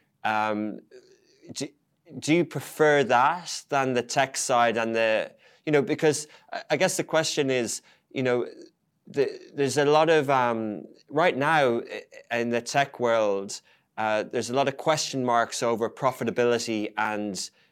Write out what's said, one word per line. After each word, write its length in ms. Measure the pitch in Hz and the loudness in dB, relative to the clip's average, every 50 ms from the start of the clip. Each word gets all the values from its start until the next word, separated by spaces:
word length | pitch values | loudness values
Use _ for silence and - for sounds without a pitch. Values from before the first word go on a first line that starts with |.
| _ _ _ _ - | _ _ _ _ -4
um, 580 | 107 107 107 107 107 107 104 107 107 - - - _ - - - _ _ _ _ _ _ _ - - - | -2 0 0 0 0 -2 -2 -4 -6 -8 -12 -16 _ -20 -20 -20 _ _ _ _ _ _ _ -20 -16 -10
do, 140 | - 139 - - _ _ _ _ _ _ 170 - - | -10 -10 -10 -12 _ _ _ _ _ _ -18 -14 -6
do 160 | - - 156 | 0 2 2
you 100 | 175 170 | 2 2
prefer 580 | - - 147 - - - - 160 151 147 143 135 | 0 -4 -8 -10 -8 0 2 4 4 6 4 4
that 580 | 113 123 120 127 147 170 180 170 - - - - _ | 4 4 4 4 2 0 -2 -6 -10 -12 -12 -8 _
than 240 | 147 139 135 131 127 | -2 -2 0 0 -2
the 100 | 120 120 | -2 -2
tech 340 | 123 - 143 135 131 - | 0 0 0 0 0 -2
side 400 | - - - 135 120 120 117 107 | -4 -2 0 2 4 4 2 2
and 180 | 117 113 113 113 | 0 -2 -2 0
the, 360 | 113 113 110 110 104 78 - - _ _ _ _ _ _ | 0 2 2 2 0 -2 -4 -10 _ _ _ _ _ _
you 60 | 160 | 0
know, 100 | 147 143 | 2 2
because 460 | 131 - 151 147 - 156 147 - - - - - _ _ - | 2 0 -2 0 2 2 2 0 -4 -12 -18 -20 _ _ -12
I, 80 | 92 - - | -12 -4 -4
I 60 | 160 | 0
guess 180 | 139 190 180 - | 0 0 0 0
the 60 | - 160 | -2 -4
question 460 | - - 160 156 - - 160 143 135 | 0 0 0 0 0 -2 -2 0 0
is, 320 | 131 127 117 107 - - - _ _ _ _ _ | 0 0 0 -2 -6 -10 -12 _ _ _ _ _
you 100 | - 135 | -6 -4
know, 240 | 127 127 123 123 117 - - - - - _ _ _ _ _ _ _ | -2 0 0 0 -2 -4 -10 -16 -20 -20 _ _ _ _ _ _ _
the, 320 | - - 139 131 - - - - - - | -6 -2 0 0 0 -2 -8 -16 -10 -4
there's 220 | 143 139 135 117 | -2 -2 0 2
a 80 | 143 143 | 2 4
lot 240 | 143 151 151 160 160 | 4 6 6 6 6
of, 200 | 165 156 143 135 | 4 4 4 4
um, 560 | 139 131 123 120 117 113 110 107 104 80 - - - - _ - | 2 2 2 2 0 -2 -4 -4 -6 -8 -10 -14 -20 -20 _ -6
right 260 | 143 147 - - - | -2 0 2 2 2
now 460 | 123 139 151 165 151 139 123 117 117 - - 101 107 - - - - - - | 0 0 2 2 4 4 2 2 0 -4 -6 -12 -14 -14 -16 -20 -20 -10 -6
i-, 60 | 117 120 | -4 -2
in 120 | 120 120 | -2 0
the 100 | 117 117 | -2 -2
tech 380 | 117 - - 143 139 135 - - | -2 0 0 0 0 0 -2 -2
world, 600 | 123 117 113 113 107 104 98 98 98 101 - - - _ _ _ _ _ _ | 0 2 2 2 2 2 0 -2 -4 -6 -10 -14 -16 _ _ _ _ _ _
uh, 260 | - 110 110 107 107 107 | -4 -2 0 0 0 -2
there's 260 | - - 127 117 120 | -2 -4 -4 -4 -2
a 40 | 120 | -2
lot 140 | 139 139 | 0 0
of 100 | 135 135 | 0 -2
question 480 | - - 165 156 151 - - - 135 127 | -2 0 0 0 0 -2 -4 -4 -2 0
marks 380 | 123 120 117 117 110 - - 131 | 2 2 2 2 0 -2 -2 -2
over 260 | 117 117 104 113 107 | -2 0 0 -2 -4
profitability 1040 | - - 143 131 123 - 123 117 98 - 120 120 120 113 117 117 110 107 104 104 - | -4 -2 -2 -2 -2 -2 -4 -2 0 2 2 2 2 0 0 -2 -4 -4 -4 -4 -4
and, 520 | 104 110 110 107 104 107 104 95 87 - - - _ _ _ | -4 -2 -2 -2 -4 -4 -6 -6 -8 -10 -12 -14 _ _ _